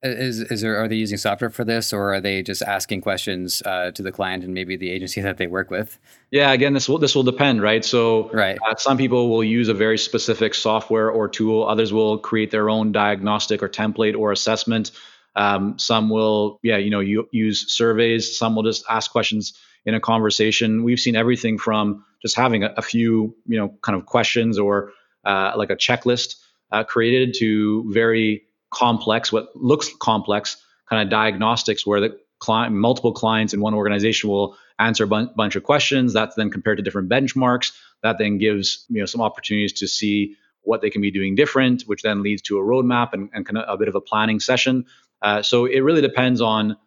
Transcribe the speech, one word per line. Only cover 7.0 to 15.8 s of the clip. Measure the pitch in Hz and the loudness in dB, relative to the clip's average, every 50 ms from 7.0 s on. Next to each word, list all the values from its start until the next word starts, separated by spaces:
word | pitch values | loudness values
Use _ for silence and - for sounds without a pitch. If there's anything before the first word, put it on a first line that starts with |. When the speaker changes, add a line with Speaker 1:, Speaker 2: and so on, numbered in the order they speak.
| 160 135 - | 2 2 2
Speaker 2:
will | 147 131 | 4 2
depend, | 127 127 127 143 143 127 113 101 | 2 2 2 2 2 2 2 2
right? | 104 110 113 110 | 2 2 2 0
So, | - - 123 117 117 113 110 110 - | 0 0 2 2 2 2 0 0 -2
Speaker 1:
Right. | - 110 104 95 98 104 110 110 | 0 0 0 0 0 -2 -2 -2
Speaker 2:
uh, | 110 | -2
some | - - 135 135 | 0 0 0 2
people | 127 135 127 120 123 120 120 | 2 2 2 2 2 2 2
will | 113 113 113 | 2 2 2
use | 107 113 120 120 110 | 2 2 2 2 0
a | 113 | 2
very | 98 107 110 113 107 | 2 2 2 2 0
specific | - - - 117 - - 113 - 113 110 104 | 0 -2 -2 -4 0 0 0 0 0 0 0
software | - - 110 107 110 107 - 110 113 110 113 | -2 0 0 0 0 0 0 0 2 2 2
or | 110 113 107 104 | 0 0 -2 -2
tool. | - - 110 110 110 107 110 | -2 -2 0 2 2 2 2
Others | 101 107 107 113 107 101 | 2 2 2 0 0 2
will | 110 110 107 107 107 | 2 2 2 0 -2
create | - - - 110 107 107 | -4 -2 -2 -2 -2 0
their | - 110 107 107 | 0 0 2 2
own | 107 110 110 110 | 2 2 0 0
diagnostic | 104 107 104 104 104 101 95 104 104 104 - - 110 101 101 | 2 2 2 2 0 0 0 -2 0 0 0 -2 -2 -2 -2
or | 98 | -6
template | - - 104 107 101 107 113 107 107 107 | -4 -2 -2 -2 0 0 0 0 0 0
or | 107 104 101 | 0 0 0
assessment. | 98 - - 107 - - - 117 113 107 - - - - - - _ _ _ _ | 0 0 0 0 0 0 -2 -2 -2 -2 -4 -8 -18 -20 -20 -20 _ _ _ _
Um, | 101 104 101 101 98 95 101 - | 0 0 2 2 2 0 -2 -2
some | - | -4